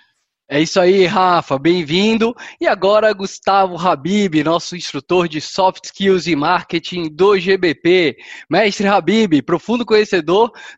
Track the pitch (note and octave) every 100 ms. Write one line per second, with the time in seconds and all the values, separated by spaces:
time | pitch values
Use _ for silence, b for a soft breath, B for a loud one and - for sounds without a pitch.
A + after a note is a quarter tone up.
0 | b b _ _ - C#3+ D#3+ G3 F3+ G3
1 | F3 G3+ F#3 F3 - C3+ D#3 F3+ D3 F3
2 | G#3+ A3+ A3+ A#3+ B B E4 G#3 F#3+ G#3+
3 | G#3+ G3+ G3 - - G3 F#3+ E3+ F3+ D3+
4 | D#3 G#3 G3 D#3 D3 E3 - F3 - D3
5 | - F3+ E3+ D3+ - - F#3+ - - -
6 | G3 F#3 D#3+ D3 D3+ F3 - E3+ - F3+
7 | D#3+ D3+ G3 G3 F3 F#3+ F3+ C#3 E3+ F#3
8 | D#3 - B B B E3 G#3+ - G3 G3+
9 | D#3+ A3 G#3 D3 - E3+ - A#3 A#3 G#3+
10 | G#3+ F#3 D#3 F#3+ A3+ - B